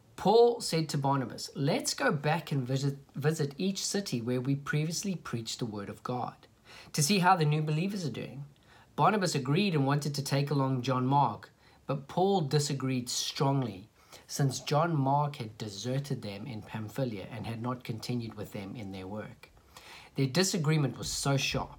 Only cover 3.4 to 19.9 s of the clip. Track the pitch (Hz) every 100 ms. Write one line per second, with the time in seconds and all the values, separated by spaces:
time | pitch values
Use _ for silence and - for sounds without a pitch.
3.4 | 143 - 190 196 - 202 202 120 113 127
4.4 | 131 139 - 151 160 165 196 175 - 117
5.4 | 113 - 120 101 101 - - 123 - -
6.4 | - _ - - - - 143 202 180 180
7.4 | 151 156 151 151 196 208 151 - - 139
8.4 | 143 _ _ - - - 160 208 175 156
9.4 | 123 156 208 156 135 147 147 143 139 139
10.4 | 143 143 135 131 120 127 127 143 127 98
11.4 | - _ - - - 147 - - 190 196
12.4 | 143 147 143 139 131 131 123 - - -
13.4 | 139 139 120 95 - _ - - - -
14.4 | 139 - - 147 170 151 131 143 147 -
15.4 | 107 - 107 98 120 135 143 120 104 101
16.4 | 104 107 - 110 107 - 127 104 101 110
17.4 | 101 113 120 123 - 107 - 123 113 107
18.4 | 101 107 98 117 98 95 95 104 104 113
19.4 | - - - - -